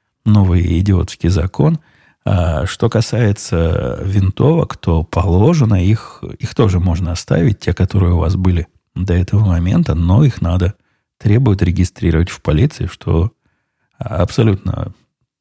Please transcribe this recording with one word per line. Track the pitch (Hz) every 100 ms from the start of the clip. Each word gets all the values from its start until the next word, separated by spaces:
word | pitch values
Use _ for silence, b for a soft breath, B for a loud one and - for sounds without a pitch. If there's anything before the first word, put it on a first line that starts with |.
| _ _
новый | 110 107 92 90 85 82
идиотский | 101 90 85 - 82
закон. | 92 87 - 147 160 b b b b
А | - 98 85 76
что | - - 117
касается | 110 - 110 110 101 - 82 85 85 64 -
винтовок, | 95 98 95 - 139 165 - -
то | - 80
положено, | 82 - 87 90 117 170 113
их, | 98 90 107 - - - -
их | -
тоже | - 101 92
можно | 92 82 85
оставить, | 87 - - 85 101
те, | -
которые | - 90 98 87
у | 87
вас | 82
были | 92 92 87 - _ _
до | - 95
этого | 87 90 101
момента, | 104 87 87 175 165
но | 80 85 104
их | 147 -
надо, | 85 90 90 - _ _ _ _
требуют | - 107 131 95
регистрировать | 90 87 87 - 85 80 87
в | -
полиции, | - 76 80 - 87
что | - - 85 98 - _ _ _ _ _ -
абсолютно | - 76 87 - 110 95 - - 101 - _ _ _ _